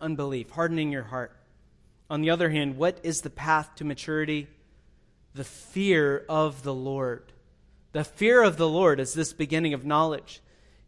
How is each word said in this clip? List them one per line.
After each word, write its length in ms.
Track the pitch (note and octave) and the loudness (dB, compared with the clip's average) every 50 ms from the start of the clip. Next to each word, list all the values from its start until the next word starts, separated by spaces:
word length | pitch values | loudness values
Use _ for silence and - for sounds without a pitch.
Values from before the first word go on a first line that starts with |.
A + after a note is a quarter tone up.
unbelief, 500 | D#3 D#3+ D#3 C#3 C#3 C#3 C3+ B2 A2 - | -6 -6 -4 -4 -4 -4 -4 -6 -8 -6
hardening 420 | - E3 E3 E3 E3 D#3+ D3+ D3 | -4 -2 -2 0 0 -2 -2 -2
your 100 | C#3+ C3+ | -4 -6
heart." 340 | A#2 A2 C3 B2+ A#2+ - - _ _ _ _ _ _ _ _ _ _ _ _ _ _ - | -8 -8 -8 -8 -8 -10 -12 _ _ _ _ _ _ _ _ _ _ _ _ _ _ -6
On 140 | D3+ D3+ | -4 -2
the 80 | D#3 D#3+ | 0 2
other 200 | E3+ E3+ F3 D#3+ | 2 2 2 0
hand, 260 | D#3 D3+ C#3+ C#3 C3 | 0 0 -2 -2 -2
what 220 | C3+ E3 F3+ F3+ - - | 0 0 -2 -2 -2 -4
is 160 | E3+ D#3 - | -6 -4 -4
the 100 | - D3 | -6 -8
path 460 | - - C#3+ D#3 D#3 D3+ D3+ - - | -10 -4 0 2 2 2 0 -4 -10
to 80 | - D#3 | -10 -8
maturity? 640 | D3 C#3 - - D#3+ D#3 D#3 D#3 D3+ D3+ D3 C#3+ D3 - _ _ _ _ _ _ _ _ _ _ _ _ _ _ _ | -8 -8 -8 -6 -4 -4 -2 -2 -2 -4 -4 -6 -10 -16 _ _ _ _ _ _ _ _ _ _ _ _ _ _ _
The 120 | - C#3 C3 | -14 -14 -14
fear 800 | - - - - - - F#3+ G3 G3 F3+ D#3 D3 C#3 C#3 C#3 - - | -14 -16 -20 -18 -10 -4 0 2 4 4 4 4 4 2 -2 -2 -2
of 360 | D#3+ D#3 D#3 D3+ C#3 C3+ B2+ | 0 2 2 0 -2 -6 -8
the 100 | C#3 C3+ | -6 -6
Lord. 580 | B2+ C3 C3+ C3+ C3+ C3 B2 A#2 B2 - - - - _ _ _ _ _ _ _ _ _ _ | -6 -6 -6 -4 -4 -4 -4 -4 -8 -12 -18 -20 -20 _ _ _ _ _ _ _ _ _ _
The 100 | - D3+ | -6 -6
fear 400 | D3+ - - - G#3 A3+ B3 B3 | -6 -6 -2 0 4 6 8 8
of 140 | A3+ G3 D#3+ | 6 6 4
the 120 | D3 E3 D#3+ | 2 2 2
Lord 300 | D#3 F3 F#3+ E3 C#3+ C3+ | 4 4 4 4 4 2
is 160 | C3+ - - | 0 -4 -4
this 180 | D#3+ D#3 - | -4 -4 -4
beginning 420 | - - D#3 C#3 D#3+ D#3+ D#3 D#3 C#3+ | -4 -6 -4 -2 0 0 0 0 -2
of 100 | C3 B2+ | -4 -2
knowledge. 560 | D3 D3 D#3 D#3+ D#3+ D3 - - - - - _ _ _ _ _ _ _ _ _ | 0 2 2 2 2 -2 -6 -10 -14 -20 -20 _ _ _ _ _ _ _ _ _